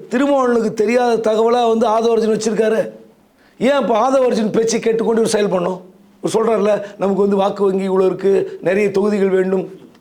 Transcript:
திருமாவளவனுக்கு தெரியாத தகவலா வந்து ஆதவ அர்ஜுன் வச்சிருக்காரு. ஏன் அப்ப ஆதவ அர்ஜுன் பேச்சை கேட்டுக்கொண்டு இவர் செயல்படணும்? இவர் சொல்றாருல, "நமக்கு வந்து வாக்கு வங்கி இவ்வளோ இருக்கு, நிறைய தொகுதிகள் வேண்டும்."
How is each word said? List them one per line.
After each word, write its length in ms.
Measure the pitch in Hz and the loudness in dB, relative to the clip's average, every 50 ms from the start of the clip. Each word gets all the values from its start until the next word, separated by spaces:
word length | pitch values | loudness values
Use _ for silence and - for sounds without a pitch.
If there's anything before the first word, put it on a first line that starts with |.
| - - | -10 -4
திருமாவளவனுக்கு 640 | 220 254 285 285 285 269 262 247 240 226 202 220 - | -2 0 0 2 2 2 2 2 0 0 0 -2 -2
தெரியாத 580 | - 208 208 240 247 247 240 233 226 226 214 220 | -2 0 0 2 2 2 2 0 0 0 0 0
தகவலா 360 | 214 226 233 240 247 240 226 | 2 2 2 2 2 2 2
வந்து 200 | 226 226 240 220 | 2 2 2 0
ஆதவ 280 | 214 226 226 233 226 | 0 2 2 2 0
அர்ஜுன் 220 | 220 226 214 220 208 | 0 0 0 -2 -2
வச்சிருக்காரு. 520 | - 226 208 180 220 220 220 208 165 - - - - - - _ _ _ _ _ _ _ _ - | -2 -2 0 0 0 0 0 -2 -2 -4 -8 -18 -20 -20 -20 _ _ _ _ _ _ _ _ -2
ஏன் 120 | 202 262 | 0 0
அப்ப 280 | 285 277 233 196 233 208 | 2 2 0 0 0 0
ஆதவ 340 | 233 269 262 269 254 247 214 | 2 2 2 2 2 2 0
அர்ஜுன் 200 | 202 214 208 156 | 0 -2 -2 0
பேச்சை 280 | 226 226 226 233 226 | 0 0 0 -2 -2
கேட்டுக்கொண்டு 420 | 226 233 226 226 214 214 226 220 226 | 0 0 0 0 0 0 0 0 0
இவர் 120 | - - | 0 0
செயல்படணும்? 460 | 208 208 202 180 180 175 190 185 185 - - - - - - _ _ - | 0 0 0 0 -2 -2 -2 -6 -8 -12 -18 -20 -20 -20 -20 _ _ -6
இவர் 120 | 165 - | -4 -2
சொல்றாருல, 480 | 220 226 220 226 202 196 214 202 190 - - - - | 0 0 0 0 0 2 0 0 0 -2 -6 -8 -4
"நமக்கு 220 | 180 196 196 190 | -2 0 0 2
வந்து 160 | 202 202 202 | 2 2 2
வாக்கு 280 | 196 190 202 196 196 202 | 2 0 0 0 0 0
வங்கி 240 | 196 185 190 190 190 | 0 0 0 -2 0
இவ்வளோ 160 | 185 190 190 | 2 2 2
இருக்கு, 540 | 185 180 - 175 196 196 185 - - - - - | 2 0 0 0 0 2 0 0 -4 -6 -6 -2
நிறைய 280 | 165 185 202 208 196 | -2 0 0 0 0
தொகுதிகள் 380 | - 196 208 208 208 202 196 190 | 0 0 0 0 0 0 0 2
வேண்டும்." 520 | 185 190 185 190 190 185 170 - - - - - - - | 2 0 0 0 0 -2 -4 -6 -10 -18 -20 -20 -20 -20